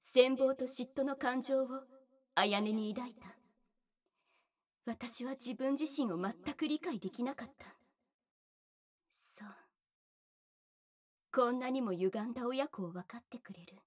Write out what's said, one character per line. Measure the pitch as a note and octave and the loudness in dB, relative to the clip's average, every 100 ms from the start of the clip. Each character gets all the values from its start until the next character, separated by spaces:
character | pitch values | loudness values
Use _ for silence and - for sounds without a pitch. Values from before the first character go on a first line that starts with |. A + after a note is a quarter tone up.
| - | 4
羨 | B3+ B3+ C4 | 8 8 8
望 | C4+ | 4
と | C4+ | 2
嫉 | C4 - B3 | -4 -4 -6
妬 | - | -2
の | C4+ C#4 | -2 0
感 | C4+ B3+ | 0 0
情 | B3 C4+ | 2 2
を、 | C4 C4 - - _ _ _ | 2 -2 -10 -20 _ _ _
あ | - | 2
や | G3+ G3+ | 4 4
ね | G#3+ | 2
に | G#3+ G#3+ | 0 0
抱 | A3 B3 | -4 -6
い | |
た。 | - - - _ _ _ _ _ _ _ _ _ _ _ _ _ _ | -12 -20 -20 _ _ _ _ _ _ _ _ _ _ _ _ _ _
私 | - A3+ A#3+ - | -10 -8 -8 -8
は | B3 | -6
自 | C4+ A#3+ | -6 -6
分 | A#3 C4 | -2 0
自 | C#4 | 2
身 | D4+ - B3 | 0 0 0
を | E3+ | 0
全 | F#3+ - - | -2 -4 -8
く | C#4+ D#4 | -4 -2
理 | D4+ | 0
解 | F4+ A#3 | -2 -4
で | F#3+ | -4
き | - | -4
な | B3 | -4
か | C#4 A#3+ | -4 -12
っ | - | -14
た。 | - - _ _ _ _ _ _ _ _ _ _ _ _ _ - - - | -20 -20 _ _ _ _ _ _ _ _ _ _ _ _ _ -20 -20 -18
そ | |
う。 | G#3 - - _ _ _ _ _ _ _ _ _ _ _ _ _ _ _ _ | -18 -20 -20 _ _ _ _ _ _ _ _ _ _ _ _ _ _ _ _
こ | - A#3+ | 4 4
ん | B3 | 2
な | B3+ | 0
に | C4 | 0
も | A#3 | 0
歪 | F3+ F#3 G#3+ A3 | 0 0 0 -6
ん | |
だ | B3 A#3+ | -4 -4
親 | C4 C#4+ | -2 -4
子 | - | -4
を | F3+ | -6
分 | F3+ | -6
か | F3 A#3 | -12 -14
っ | _ | _
て | A#3+ | -16
く | - | -16
れ | F#3+ | -18
る。 | E3+ G3 | -18 -20